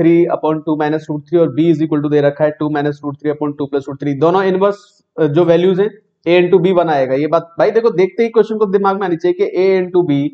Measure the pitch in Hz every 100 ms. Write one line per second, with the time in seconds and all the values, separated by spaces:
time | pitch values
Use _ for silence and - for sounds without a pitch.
0 | 165 170 175 - 156 156 151 151 151 156
1 | 151 147 143 175 160 131 165 151 156 151
2 | 147 147 143 143 151 151 151 147 147 147
3 | 143 139 147 147 147 143 139 139 135 139
4 | 147 135 160 190 190 185 202 202 _ _
5 | _ - 156 147 170 165 185 185 208 -
6 | _ _ 165 175 175 180 180 175 170 143
7 | 131 135 151 165 165 - 180 214 156 160
8 | 190 - 233 226 202 220 208 196 196 196
9 | 190 165 180 180 202 175 190 190 180 175
10 | 156 139 143